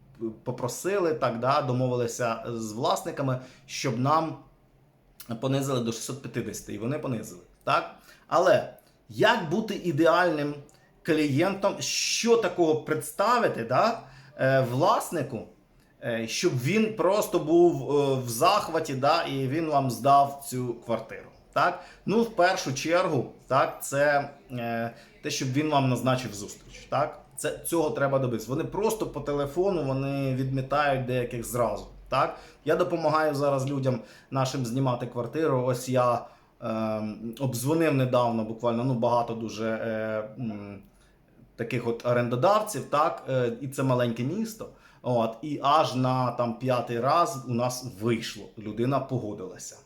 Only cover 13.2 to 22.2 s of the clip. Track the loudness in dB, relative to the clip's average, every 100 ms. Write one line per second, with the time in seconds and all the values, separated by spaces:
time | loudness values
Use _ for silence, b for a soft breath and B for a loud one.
13.2 | 2 4 2 0 0 2 2 0 B B
14.2 | B 0 2 4 2 2 4 4 0 -4
15.2 | -4 -6 -12 _ _ _ b _ -4 -4
16.2 | -2 0 0 0 2 2 2 2 2 2
17.2 | 2 -2 4 6 6 4 0 2 2 0
18.2 | -2 2 4 4 2 -2 -2 0 2 2
19.2 | 0 -2 -2 -2 0 2 0 0 4 6
20.2 | 4 -2 -8 -6 -4 -6 -4 -4 -4 -14
21.2 | -16 -20 -6 0 0 0 B B 0 2